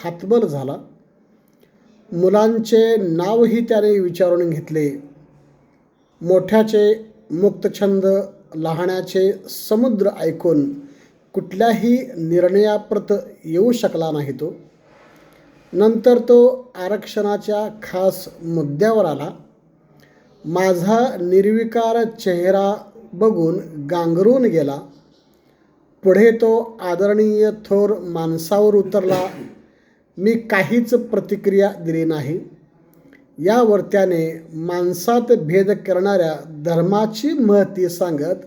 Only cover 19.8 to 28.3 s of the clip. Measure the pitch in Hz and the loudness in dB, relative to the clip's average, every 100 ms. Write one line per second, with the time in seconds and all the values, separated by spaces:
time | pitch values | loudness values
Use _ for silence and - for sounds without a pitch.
19.8 | _ _ _ _ _ _ 151 180 190 175 | _ _ _ _ _ _ -6 -2 0 0
20.8 | 180 226 254 196 175 185 196 220 226 233 | 2 2 2 -2 2 2 4 2 0 -2
21.8 | 226 233 226 - 202 175 175 196 196 208 | 0 0 -2 -4 -4 0 2 2 2 -2
22.8 | - - - 175 220 180 165 185 - 151 | -8 -20 -18 0 0 2 0 -2 -8 -12
23.8 | 143 175 170 165 196 262 233 165 139 139 | -6 -2 0 2 4 4 2 2 -2 -4
24.8 | - - _ _ _ _ _ _ _ _ | -12 -20 _ _ _ _ _ _ _ _
25.8 | _ _ 196 185 226 226 226 226 233 - | _ _ 2 6 6 4 2 2 -2 -8
26.8 | 185 175 202 214 214 214 214 214 - 202 | -6 -2 0 2 2 2 0 0 -2 0
27.8 | 202 208 180 165 165 | 0 -2 -6 -6 -4